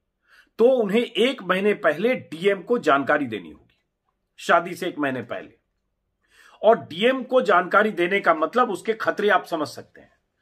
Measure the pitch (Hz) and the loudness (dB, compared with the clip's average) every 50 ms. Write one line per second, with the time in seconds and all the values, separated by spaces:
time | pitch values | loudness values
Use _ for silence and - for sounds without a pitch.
0 | _ _ _ _ _ _ _ _ _ _ _ - 220 254 269 247 220 190 190 240 | _ _ _ _ _ _ _ _ _ _ _ 2 4 4 4 2 0 0 0 -2
1 | 240 - - 175 220 262 285 - 196 175 185 185 196 208 202 - - 165 147 156 | -2 -2 -2 -2 0 0 -2 -4 -4 -2 -2 0 0 0 -2 0 0 -2 0 0
2 | 202 247 254 - - - - 160 180 202 196 190 170 - 240 233 170 156 139 139 | -2 -2 -2 -2 -6 -14 -10 -2 0 0 0 -2 -2 -2 -2 -2 2 2 2 2
3 | 135 117 151 151 143 117 107 98 87 80 - - _ _ _ _ _ _ _ _ | 2 0 0 -2 -2 -6 -8 -10 -12 -14 -20 -20 _ _ _ _ _ _ _ _
4 | _ _ _ _ _ _ _ - - - 180 170 170 190 175 165 185 175 - 147 | _ _ _ _ _ _ _ -12 -2 0 0 2 0 -2 -10 -8 -8 -8 -6 -4
5 | 147 139 131 127 107 - 107 92 78 - _ _ _ _ _ _ _ _ _ _ | -4 -4 -4 -6 -8 -10 -12 -12 -12 -16 _ _ _ _ _ _ _ _ _ _
6 | _ _ _ _ _ _ _ _ _ _ _ - - 208 233 - 127 120 151 175 | _ _ _ _ _ _ _ _ _ _ _ 0 4 4 4 4 0 -10 -4 0
7 | 214 247 262 269 247 - 254 262 - 190 190 175 180 165 - 196 214 220 190 160 | 2 2 2 0 -2 2 2 2 4 4 2 2 2 4 2 2 2 2 0 -2
8 | 175 180 196 196 - 185 165 156 160 156 - 240 254 233 190 175 - 220 214 220 | -2 0 0 0 2 2 2 2 0 -2 0 0 0 0 -2 -6 -4 -6 -6 -4
9 | - 165 156 - 202 208 196 180 - - 175 160 143 127 - 110 - _ _ 73 | -2 -4 -4 0 0 2 2 2 0 -2 -6 -6 -6 -8 -10 -16 -20 _ _ -20
10 | 69 _ _ _ _ _ _ _ | -20 _ _ _ _ _ _ _